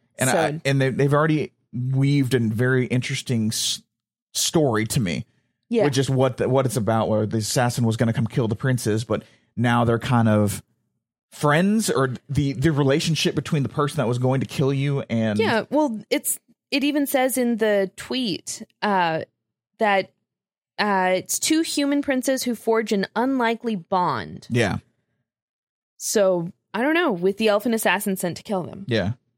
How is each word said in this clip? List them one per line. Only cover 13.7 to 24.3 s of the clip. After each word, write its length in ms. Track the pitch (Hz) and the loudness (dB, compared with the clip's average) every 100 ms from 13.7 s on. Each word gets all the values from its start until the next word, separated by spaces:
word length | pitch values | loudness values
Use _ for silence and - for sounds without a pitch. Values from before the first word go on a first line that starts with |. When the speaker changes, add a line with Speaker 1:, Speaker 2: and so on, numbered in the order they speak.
| - 143 151 | -2 -2 -2
Speaker 1:
that 100 | 113 | -2
was 100 | 123 | 0
going 220 | 127 131 | 0 0
to 60 | - | -2
kill 260 | - 135 | -2 0
you 280 | 139 143 139 - | 0 -2 -4 -2
and 280 | 113 110 104 | -2 0 0
Speaker 2:
Yeah, 260 | 440 226 - | 2 0 0
well, 300 | 277 302 220 - | 0 0 -2 -4
it's, 300 | 285 - - _ _ _ | -4 -2 -8 _ _ _
it 120 | 269 | -2
even 220 | 285 294 277 | 0 0 0
says 300 | 262 254 254 | 0 0 0
in 200 | 240 226 | 0 0
the 320 | 220 202 196 - | 2 2 0 -6
tweet, 680 | - 247 240 - - - 220 _ | -8 -4 -4 -4 -8 -14 -16 _
uh, 400 | 208 190 170 160 - _ _ _ _ - | 0 2 0 -2 -6 _ _ _ _ -2
that, 320 | 214 196 190 _ _ _ _ _ _ - | 2 2 -2 _ _ _ _ _ _ -4
uh, 320 | 208 190 185 185 | 0 2 2 0
it's 200 | - - | -2 -4
two 220 | - 320 | 0 0
human 400 | 330 - 285 285 | 0 -2 0 0
princes 400 | 277 262 262 262 | 0 -2 0 -2
who 120 | 254 220 | -2 -4
forge 360 | - 226 220 | 0 0 0
an 120 | 202 185 220 | -2 -2 -2
unlikely 600 | 254 269 233 233 240 208 | 0 0 0 -2 -4 -6
bond. 720 | - 185 175 123 78 | -2 0 0 -2 -6